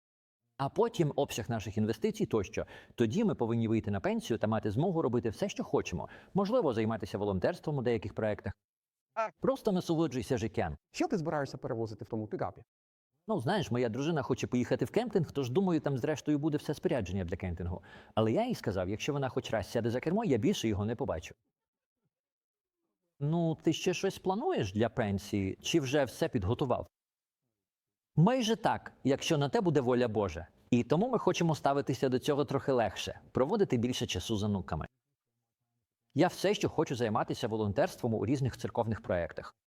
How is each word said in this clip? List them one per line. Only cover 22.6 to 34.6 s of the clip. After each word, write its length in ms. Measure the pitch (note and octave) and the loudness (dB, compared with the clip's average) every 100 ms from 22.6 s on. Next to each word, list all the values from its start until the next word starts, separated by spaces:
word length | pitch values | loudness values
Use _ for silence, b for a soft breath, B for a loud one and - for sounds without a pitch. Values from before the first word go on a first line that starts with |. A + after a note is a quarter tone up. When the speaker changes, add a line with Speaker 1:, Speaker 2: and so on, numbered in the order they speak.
| _ _ _ _ _ - | _ _ _ _ _ -6
Speaker 1:
Ну, 380 | C#3+ E3+ E3 D#3 | -2 0 0 0
ти 100 | - | 0
ще 200 | D3 - | 0 0
щось 260 | F3 G3 - | 0 -2 -2
плануєш 540 | F#3 F#3+ E4+ D#4+ A2 | -2 -2 0 0 0
для 160 | G#2 A2+ | 2 0
пенсії, 680 | - G#2+ G2 - G#2 F#2+ - | 0 -2 -2 -2 -2 -2 -4
чи 180 | - E3+ | 0 0
вже 240 | C3 D3 | 2 2
все 240 | C3+ - E3 | 0 0 -2
підготував? 600 | B2 F#2 A#2+ C#3 G#2 - _ _ _ _ _ _ _ _ _ _ _ _ - | 0 0 -2 0 -2 -4 _ _ _ _ _ _ _ _ _ _ _ _ 4
Майже 400 | F3+ C4 G#3+ A3+ | 4 4 2 0
так, 380 | D3 A2 - - | 0 -2 -6 -4
якщо 340 | B2+ C3+ - D#3 | 0 0 2 0
на 120 | C#3+ | 2
те 120 | A#3+ | 2
буде 200 | F3+ D3 | 2 2
воля 260 | B2 B2 B2 | 4 4 2
Божа. 400 | G#2+ G2 E2 E2 _ - | 2 -2 -2 -12 _ 0
І 120 | A#2+ | 2
тому 260 | A#2+ D3 A#3+ | 4 2 2
ми 100 | A#3 | 2
хочемо 360 | - F3+ E3+ D3+ | 2 2 2 2
ставитися 540 | C#3+ C#3+ C#3 C3+ C3+ | 2 2 0 0 2
до 100 | B2+ | 2
цього 260 | - C#3+ D3 | 2 0 2
трохи 260 | C3+ - | 0 0
легше, 480 | B2+ G#2+ - - - - | 2 2 -2 -8 -10 -4
проводити 460 | - C3+ G#3+ G3 B2+ | 0 2 2 2 2
більше 300 | A#2+ B2 A#2+ | 0 0 -2
часу 300 | - - A2 | -4 -2 0
з 60 | |
онуками. 440 | G#2+ G2+ | 0 -2